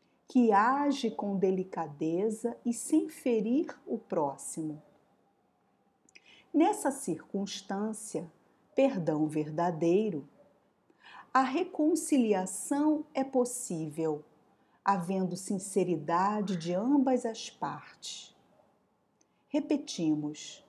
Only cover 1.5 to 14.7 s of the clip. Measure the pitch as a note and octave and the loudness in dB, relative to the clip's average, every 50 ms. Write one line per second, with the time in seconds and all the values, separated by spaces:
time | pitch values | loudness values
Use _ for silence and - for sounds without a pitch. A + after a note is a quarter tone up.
1.5 | F#3+ F#3 F#3 - - F3+ D#3+ D3+ C#3+ D3 D#3+ D#3+ E3 F3+ G#3 A3+ G#3+ - - A#3 | 2 0 -2 -6 -6 -8 -8 -6 -6 -4 -2 -2 0 0 0 0 -2 -2 -4 -6
2.5 | A#3+ - - A#3+ A#3 - - - D#4 D#4+ D#4 - - - - C4 A#3 A3 F#3+ A3+ | -6 -4 -4 -4 -4 -4 -2 2 2 2 2 0 -6 -4 -2 0 2 2 2 2
3.5 | B3 D4+ F4 - - - - - B3 G#3+ - - - E3+ D3 C#3 C#3 - - - | 2 0 0 -2 -6 -12 -8 -8 -8 -6 -6 -2 0 0 0 0 -2 -6 -12 -10
4.5 | - D#3+ D#3 D3+ D3 D3+ - _ _ _ _ _ _ _ _ _ _ _ _ _ | -8 -8 -8 -8 -8 -12 -16 _ _ _ _ _ _ _ _ _ _ _ _ _
5.5 | _ _ _ _ _ _ _ _ _ _ _ _ - - _ - - - _ _ | _ _ _ _ _ _ _ _ _ _ _ _ -20 -20 _ -20 -20 -20 _ _
6.5 | - C#4+ E4 G#4 - - - C#4 C4+ - - F#3+ D#3 D#3 - - - G3 G3+ G3 | 4 4 4 4 4 2 -2 -2 -2 -2 -4 -4 -4 -6 -6 -8 -6 -6 -6 -6
7.5 | - - - - G3 G3 G#3+ A3 G#3+ - - - - - F3 E3 - _ _ _ | -8 -10 -8 -8 -6 -4 -4 -6 -6 -8 -10 -8 -8 -8 -8 -10 -16 _ _ _
8.5 | _ _ _ _ - - C4+ C4+ G#3+ F#3+ D#3 D#3+ D#3 D3+ D#3 D3+ D3+ D3+ D3+ D3+ | _ _ _ _ 2 2 4 4 2 0 -2 0 0 2 0 0 0 -2 -4 -4
9.5 | D3+ D#3+ E3+ F3+ E3 D3 E3+ E3+ F3 G#3 A3 G#3 E3+ C#3+ C3+ - _ _ _ _ | -2 -2 -2 -2 0 0 2 4 4 4 2 0 -2 -6 -8 -12 _ _ _ _
10.5 | _ _ _ _ _ _ _ _ _ _ - - - - - _ - C4 C4 B3+ | _ _ _ _ _ _ _ _ _ _ -20 -20 -20 -20 -6 _ 2 2 2 2
11.5 | C4 E4+ F#4 - - - D4+ D#4 F4+ - - - D4+ C4 A#3 G#3+ G3+ F#3 F#3 F#3+ | 2 0 -2 -2 0 0 2 2 2 2 0 2 2 4 4 4 2 2 0 -4
12.5 | - - - - C#4+ C#4+ D4+ D#4 D4+ D4+ - - - C4+ C4+ C4+ - B3+ B3 B3 | -6 -8 -4 -2 0 2 4 2 2 0 -2 -4 -4 -4 -2 0 2 0 0 0
13.5 | - - - - F3+ D#3+ D#3+ D3+ D3+ E3 D#3+ D#3 D3+ D3 - _ _ _ _ _ | -2 -8 -6 -6 -4 -4 -4 -4 -4 -2 -2 0 -2 -4 -6 _ _ _ _ _
14.5 | _ _ _ _ | _ _ _ _